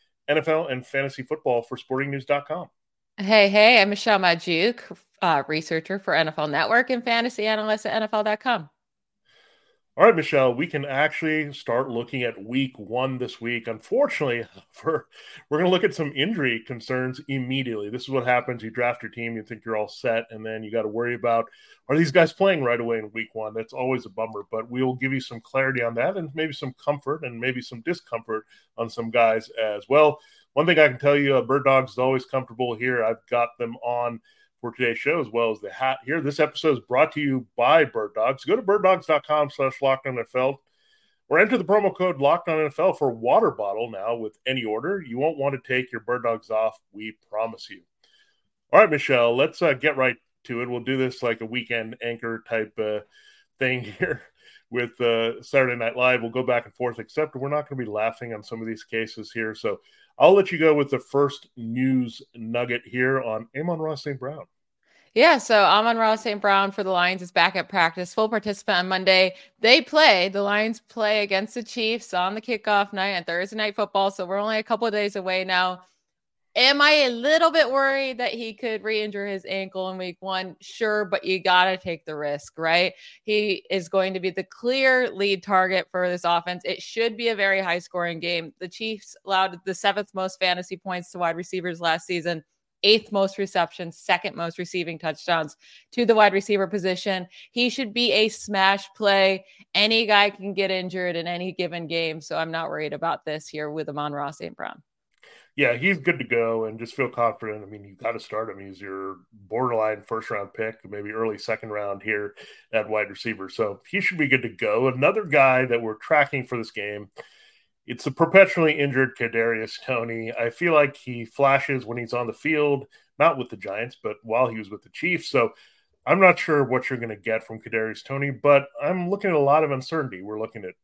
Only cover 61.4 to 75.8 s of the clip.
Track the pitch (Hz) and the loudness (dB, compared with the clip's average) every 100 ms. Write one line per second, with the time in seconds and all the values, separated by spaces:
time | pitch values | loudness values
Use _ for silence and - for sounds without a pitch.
61.4 | - - 113 120 131 131 120 - - 120 | -16 -12 -6 -2 2 2 0 -8 -18 -14
62.4 | 113 120 120 120 - 123 127 135 120 110 | -6 -4 -2 -4 -4 0 2 0 -2 -6
63.4 | 117 135 170 165 156 143 151 135 127 156 | -6 -6 -4 -4 -4 -6 -8 -8 -10 -12
64.4 | - _ _ _ _ _ _ 220 320 277 | -16 _ _ _ _ _ _ 4 6 6
65.4 | - 220 185 202 226 226 220 220 220 208 | 4 6 8 6 4 2 2 2 -2 0
66.4 | 202 196 196 196 190 180 175 190 180 185 | 4 4 2 -2 0 2 2 0 -2 2
67.4 | 175 190 170 196 165 175 180 - 220 220 | 2 2 -2 2 2 0 -6 -2 0 0
68.4 | 208 196 - 185 185 190 190 185 185 185 | -4 -4 0 0 0 2 4 6 4 0
69.4 | - _ 220 302 247 302 302 190 190 196 | -16 _ 6 6 4 6 6 6 2 0
70.4 | 202 208 220 226 _ 233 214 214 202 190 | 0 0 0 -4 _ -2 0 0 0 -2
71.4 | 214 240 220 247 220 226 - 180 180 214 | -2 -8 -8 -4 -2 -2 -4 -2 -2 -4
72.4 | 240 220 - 202 202 196 196 185 170 170 | -6 -4 0 2 2 -2 -2 -2 -4 -4
73.4 | 202 220 214 202 202 196 196 196 180 196 | -4 -4 -4 -2 -2 0 0 -2 -4 -4
74.4 | 208 220 214 214 233 208 202 196 185 185 | -2 -2 -2 -2 0 0 -2 -4 -2 -2
75.4 | 185 185 185 180 | 0 0 0 -4